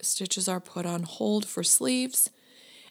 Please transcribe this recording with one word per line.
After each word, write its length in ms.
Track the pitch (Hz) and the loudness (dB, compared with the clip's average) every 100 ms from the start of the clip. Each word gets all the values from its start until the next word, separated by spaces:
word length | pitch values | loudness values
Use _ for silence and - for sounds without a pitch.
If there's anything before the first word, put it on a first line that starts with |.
Stitches 460 | - - 185 - 185 | -4 -2 -2 -2 0
are 140 | 185 | -2
put 260 | - 175 175 | -4 -6 -4
on 160 | 170 | -4
hold 440 | 165 - 220 214 208 | -4 -2 0 2 0
for 180 | - | -2
sleeves. 680 | 175 - 262 254 262 - - - _ - - - - | 2 4 4 0 0 0 0 -2 _ -20 -20 -20 -12